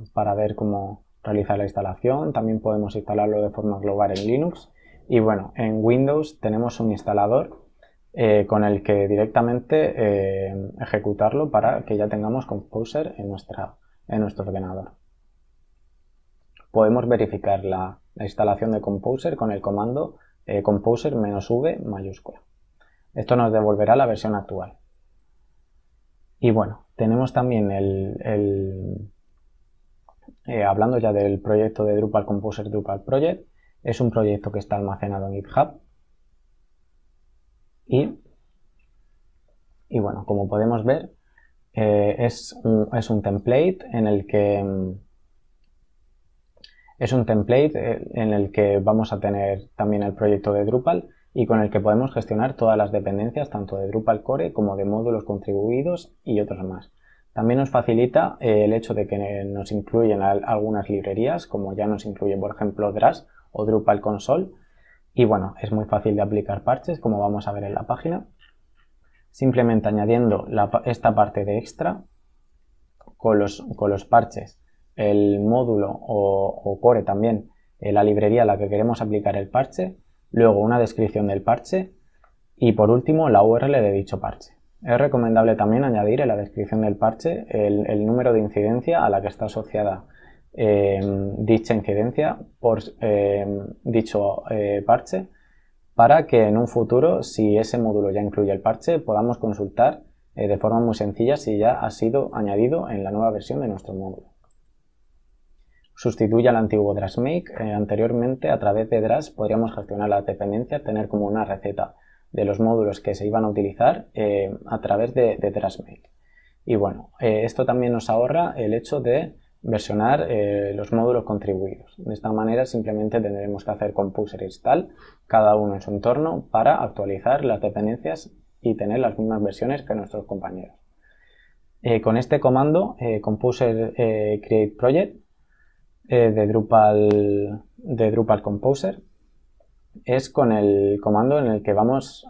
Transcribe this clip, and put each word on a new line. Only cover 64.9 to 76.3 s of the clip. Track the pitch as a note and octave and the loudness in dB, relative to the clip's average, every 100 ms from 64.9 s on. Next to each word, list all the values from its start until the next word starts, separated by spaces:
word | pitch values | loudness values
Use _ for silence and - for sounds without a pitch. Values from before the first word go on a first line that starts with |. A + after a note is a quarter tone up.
| _ _ | _ _
Y | - A#2 | 2 2
bueno, | G#2+ F#2+ - | 2 -2 -8
es | G#2 | -6
muy | G#2+ G#2 | -4 -2
fácil | G#2 A2+ G#2 | -2 0 0
de | |
aplicar | G#2 G#2+ G2 G2 | 0 -2 -2 -4
parches, | - C3 - D#3+ | -2 -2 -4 -4
como | A#2 G#2 | -2 0
vamos | G2+ G#2 G#2 | 0 -2 -6
a | |
ver | G2+ G2+ | -8 -6
en | G#2 | -6
la | - | -6
página. | B2 E3 F3+ - _ _ _ _ _ _ _ _ _ _ | -6 -4 -6 -8 _ _ _ _ _ _ _ _ _ _
Simplemente | - C3 B2 A#2 A2 G#2 | -2 2 4 4 2 0
añadiendo | G#2 G#2 A#2 A#2+ G2+ - | 0 2 2 2 0 -2
la | G#2+ G2+ | -2 0
pa-, | - - | 0 -2
esta | A#2 A#2 | -2 0
parte | G#2+ G2+ - G2+ | 2 2 0 -4
de | G#2 | -4
extra | - - - G3 - _ _ _ _ _ _ _ _ _ - - | -4 -6 -6 -6 -12 _ _ _ _ _ _ _ _ _ -20 -4
con | A2+ G#2 | 2 2
los, | G2+ - - - | 2 -4 -14 -4
con | G#2 | -2
los | G2 - | -2 2
parches, | A#2 A2+ - - _ _ _ _ - | 2 2 -4 -14 _ _ _ _ -4
el | G#2 G2+ G2+ G2+ | 2 4 4 2
módulo | G#2+ A#2+ A#2+ G#2+ G2+ | 2 2 2 0 0
o, | G2 - G#2+ G2 | -4 -4 0 2